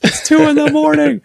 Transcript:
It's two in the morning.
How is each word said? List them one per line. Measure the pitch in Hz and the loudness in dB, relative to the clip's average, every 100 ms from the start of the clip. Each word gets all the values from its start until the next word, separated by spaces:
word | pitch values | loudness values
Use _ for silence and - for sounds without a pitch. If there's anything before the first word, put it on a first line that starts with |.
It's | 233 - - | -2 -4 -2
two | 311 | 2
in | 311 294 | 2 2
the | 294 | 0
morning. | 294 311 302 294 226 | 0 0 0 0 -2